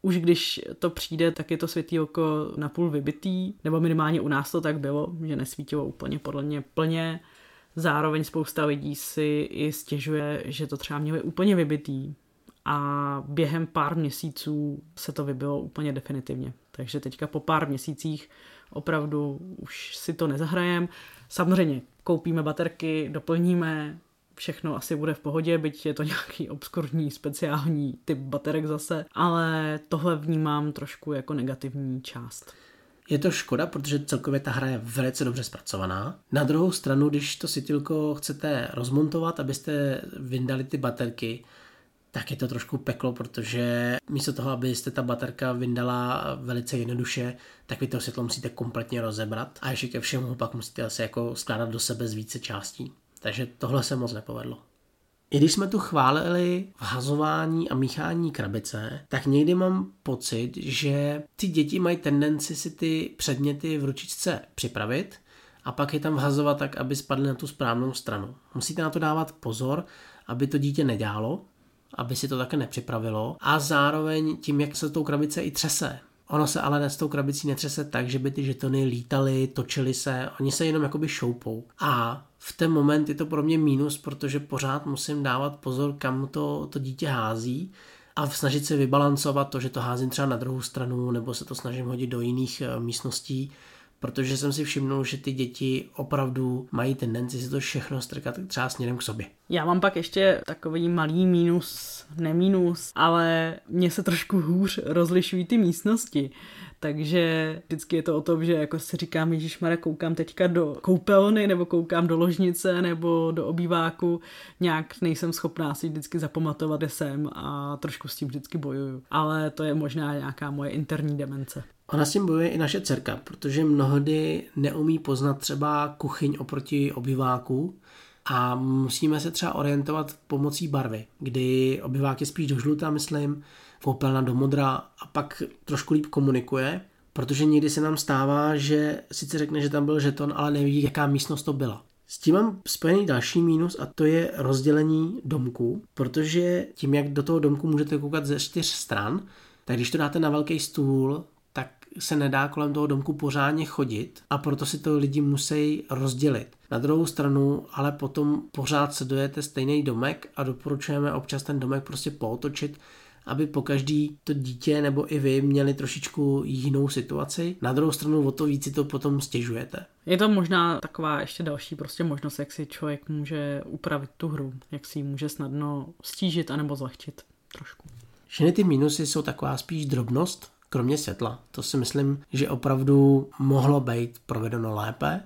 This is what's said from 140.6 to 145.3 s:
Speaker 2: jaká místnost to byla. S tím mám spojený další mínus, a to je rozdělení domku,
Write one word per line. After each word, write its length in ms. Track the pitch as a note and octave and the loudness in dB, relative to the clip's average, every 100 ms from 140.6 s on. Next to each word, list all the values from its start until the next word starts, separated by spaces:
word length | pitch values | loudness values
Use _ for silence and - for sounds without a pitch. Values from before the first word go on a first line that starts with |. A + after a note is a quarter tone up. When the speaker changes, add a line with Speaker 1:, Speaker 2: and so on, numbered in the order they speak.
| C#3+ C#3+ | 4 4
Speaker 2:
jaká 240 | C#3+ D3 C#3+ | 2 2 2
místnost 360 | C#3 - D3 | 2 0 -4
to 100 | - | -2
byla. 300 | C3+ C3 G#2 - _ _ | -2 -2 -4 -14 _ _
S 120 | - | 0
tím 160 | D#3 F3+ | 4 6
mám 260 | A3 F#3+ - | 4 0 -6
spojený 380 | - D#3+ G3 F#3+ | -2 4 4 4
další 360 | B2+ - F3 | 0 2 4
mínus, 380 | E3+ D#3+ F3 - | 4 4 2 -2
a 60 | C#3+ - | -8 2
to 100 | D#3 | 4
je 260 | E3 E3 - | 4 2 -2
rozdělení 840 | C3 C3+ C#3+ D3+ D#3 D#3 D#3+ A#3 | 2 4 6 6 6 4 2 -2
domku, 580 | C3+ | -2